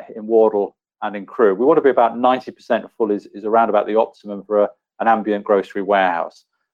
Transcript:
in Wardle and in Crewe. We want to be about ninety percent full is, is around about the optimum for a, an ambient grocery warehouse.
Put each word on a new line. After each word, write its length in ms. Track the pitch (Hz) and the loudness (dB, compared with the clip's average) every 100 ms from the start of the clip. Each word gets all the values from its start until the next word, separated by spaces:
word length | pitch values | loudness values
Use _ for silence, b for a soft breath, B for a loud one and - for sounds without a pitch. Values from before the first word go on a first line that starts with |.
| - 113 | -8 -14
in 100 | 110 | 0
Wardle 500 | 113 110 104 95 - _ _ | 4 4 2 -4 -8 _ _
and 140 | 107 101 | -10 -10
in 100 | 95 | -10
Crewe. 300 | - 110 95 | 0 2 2
We 100 | 131 | 2
want 120 | 156 | 4
to 40 | |
be 80 | 139 | 2
about 280 | 123 120 117 | 2 2 0
ninety 340 | 127 127 - | 0 0 -4
percent 340 | - - 113 - - | -14 -4 -4 -4 -6
full 140 | 107 | -4
is, 140 | 104 - | -4 -6
is 160 | 101 | -12
around 260 | 107 113 113 | -2 0 2
about 160 | 104 - | 0 0
the 100 | 107 | 0
optimum 480 | 117 - 104 101 | -2 -4 -14 -14
for 200 | 95 104 | -4 0
a, 60 | 101 - _ - | 0 -4 _ -6
an 80 | 208 | 0
ambient 360 | 110 104 104 | 0 0 -4
grocery 380 | 101 101 92 104 | 0 0 0 -6
warehouse. 640 | 95 101 92 85 82 - _ _ _ | -2 0 0 -2 -6 -12 _ _ _